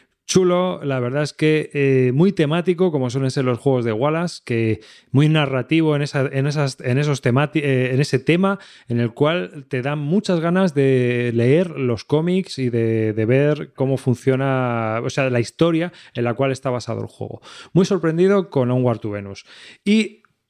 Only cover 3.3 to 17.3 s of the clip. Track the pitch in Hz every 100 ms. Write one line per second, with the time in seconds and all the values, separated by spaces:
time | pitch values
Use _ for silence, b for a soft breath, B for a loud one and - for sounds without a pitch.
3.3 | 147 127 117 143 127 117 107 147 160 175
4.3 | - - 117 110 110 B B B 135 151
5.3 | 156 139 131 - 160 156 143 147 143 135
6.3 | 139 143 147 139 - 131 131 147 135 127
7.3 | 127 147 156 143 127 127 131 151 131 -
8.3 | 170 190 196 B B B 120 117 - 147
9.3 | 175 180 147 131 131 131 151 143 202 -
10.3 | 170 170 180 190 139 135 131 123 120 120
11.3 | 117 120 156 185 139 127 110 - 147 170
12.3 | 190 180 - 123 117 113 110 110 107 110
13.3 | 135 147 151 - - 131 131 131 117 135
14.3 | 131 135 131 123 117 110 110 127 - 131
15.3 | 120 110 - 165 160 170 B B 127 120
16.3 | 113 135 127 135 123 117 107 107 - 110